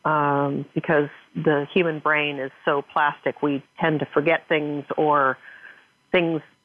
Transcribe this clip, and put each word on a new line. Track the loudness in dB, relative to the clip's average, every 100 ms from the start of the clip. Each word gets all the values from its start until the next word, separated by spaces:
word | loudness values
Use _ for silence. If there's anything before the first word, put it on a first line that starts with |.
um, | 0 0 2 0 0 -4 -6
because | -6 0 0 0 -8 _
the | -2 0 0 0
human | 0 0 -2
brain | -2 0 -2 -4
is | -8 -6
so | -2 -2
plastic. | -2 0 0 0 -6 -2
We | -2 -2 -6 -4
tend | -2 0
to | 0
forget | 0 0 -2 _
things, | -2 -2 -6 -6 -2
or | 2 4 2 -2 -12 -20 -20 -20 _ _ _
things | 0 0 -2 -6 _